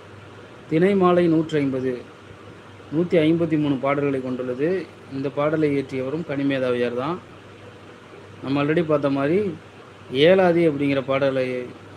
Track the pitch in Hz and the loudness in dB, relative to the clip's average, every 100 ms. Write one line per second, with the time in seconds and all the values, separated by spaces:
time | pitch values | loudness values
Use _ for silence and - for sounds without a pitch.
0 | - - - - - - - 156 185 202 | -20 -20 -20 -20 -20 -20 -4 2 2 4
1 | 180 175 175 160 156 151 139 131 131 120 | 4 4 4 2 0 -2 -2 -2 -4 -6
2 | - - - - - - - - - 147 | -10 -20 -20 -20 -20 -20 -20 -20 -6 -4
3 | 175 175 156 165 170 156 147 135 135 143 | 0 2 4 2 0 0 0 0 0 0
4 | 143 135 127 123 127 123 156 185 - - | -2 -2 -4 -6 -6 -4 -2 -2 -6 -16
5 | - 135 139 139 147 156 151 139 135 131 | -12 -8 -6 -2 0 0 0 0 -2 -6
6 | 131 156 170 143 139 135 127 123 120 120 | -4 -6 -6 -4 -2 0 0 0 -2 -2
7 | 139 180 - - - - - - - - | -4 -6 -12 -20 -20 -20 -20 -20 -20 -20
8 | - - - - 131 143 143 165 160 151 | -20 -20 -20 -12 -4 -2 0 0 2 0
9 | 139 139 139 180 208 160 - - - - | 0 0 0 0 -2 -6 -14 -20 -20 -20
10 | - 127 160 190 180 170 165 139 143 139 | -6 4 6 6 4 4 2 2 0 0
11 | 127 135 139 135 127 127 123 - - | 0 0 0 0 -2 -4 -8 -14 -18